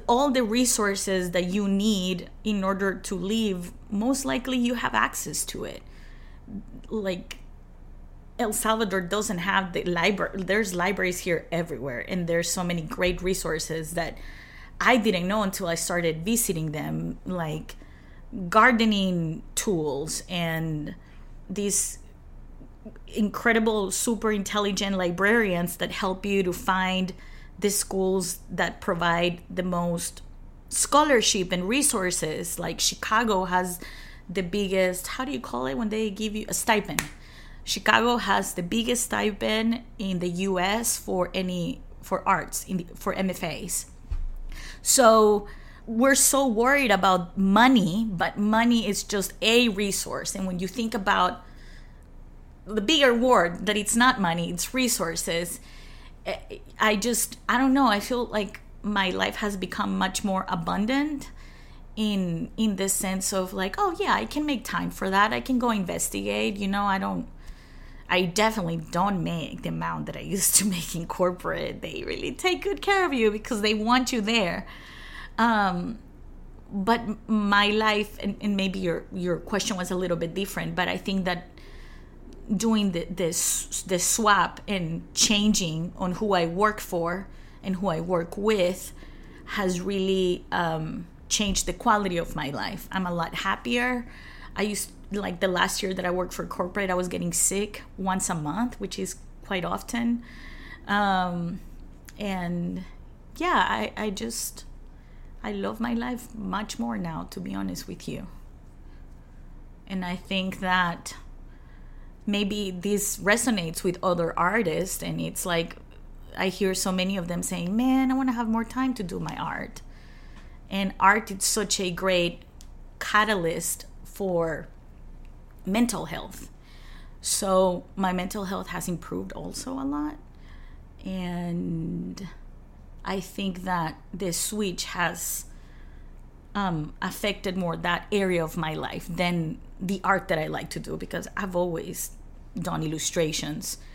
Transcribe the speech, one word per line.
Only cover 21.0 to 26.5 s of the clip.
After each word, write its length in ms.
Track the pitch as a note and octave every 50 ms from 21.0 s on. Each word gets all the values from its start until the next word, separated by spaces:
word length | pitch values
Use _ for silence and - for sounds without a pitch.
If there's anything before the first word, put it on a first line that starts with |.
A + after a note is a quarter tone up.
| - - - - - - - - - -
these 480 | F#3+ G#3 G3+ G3+ G3 - - - - - - - - - - - - - - - - - - - - - - A3 - - - -
incredible, 840 | - - G#3+ G3+ - - - A#3+ A3 A3+ A3 A#3 A3 G#3+ G3 F#3
super 400 | F#3+ - - B3 A#3 G3+ A3+ A3
intelligent 640 | G#3+ G3+ F#3+ - - G#3 G#3 G3+ G3 F#3+ G#3 G3 G3
librarians 800 | F#3 F3+ F3 F3 F3 G3 G#3 A3 A#3+ A3 G3 F3 E3+ F3 F3 -
that 140 | - F3 E3
help 340 | - - - F#3 F#3+ F#3+ -
you 180 | G3+ G3 G3 F#3
to 80 | F3+